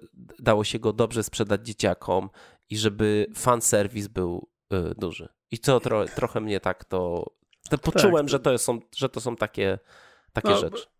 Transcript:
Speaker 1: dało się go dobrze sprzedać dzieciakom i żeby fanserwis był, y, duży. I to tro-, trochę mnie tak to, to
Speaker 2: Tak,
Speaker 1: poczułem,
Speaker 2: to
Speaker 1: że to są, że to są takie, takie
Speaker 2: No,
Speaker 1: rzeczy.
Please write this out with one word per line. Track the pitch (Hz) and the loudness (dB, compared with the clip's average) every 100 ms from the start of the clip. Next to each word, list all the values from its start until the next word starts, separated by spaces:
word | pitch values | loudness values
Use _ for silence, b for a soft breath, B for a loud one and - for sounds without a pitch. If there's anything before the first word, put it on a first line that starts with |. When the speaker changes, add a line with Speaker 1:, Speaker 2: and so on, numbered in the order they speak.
| - - 123 - | -6 -20 -20 -4
Speaker 1:
dało | 117 107 | 2 2
się | 107 113 | 2 -2
go | 110 | 0
dobrze | 107 113 117 | 2 0 0
sprzedać | 104 - 104 104 117 | -4 -2 -2 -2 -4
dzieciakom | 104 101 90 - 92 95 - B B - | -2 0 0 0 -2 -2 -10 B B -10
i | 107 | -2
żeby | 110 101 107 104 104 - | 0 2 2 2 0 -2
fanserwis | 127 120 - 104 101 104 101 | 2 2 4 2 2 -2 -6
był, | 92 90 87 - _ - | -4 -4 -4 -10 _ -4
y, | 95 82 - | -2 -2 -4
duży. | 87 78 - _ _ | -6 -8 -14 _ _
I | 117 | -4
to | - 127 | 2 2
tro-, | - 110 87 - | 4 0 -2 -2
trochę | 120 117 | -4 -4
mnie | 107 98 | -2 -2
tak | 95 90 - | -2 -4 -4
to, | 95 90 85 - - _ _ - | -4 -2 -4 -6 -12 _ _ -4
to | 135 | -2
Speaker 2:
Tak, | |
Speaker 1:
poczułem, | - 185 190 165 143 | 0 4 6 6 2
Speaker 2:
to | |
Speaker 1:
że | 139 | 0
to | 139 123 | 2 2
są, | - 117 - - | 0 -4 -6 -4
że | 135 | -4
to | - | -4
są | 123 117 | -6 -4
takie, | 107 - 98 95 - b b b b | -4 -2 -2 -2 -6 b b b b
takie | - 214 | -4 0
Speaker 2:
No, | 202 | 2
Speaker 1:
rzeczy. | 165 453 - _ | 0 -6 -14 _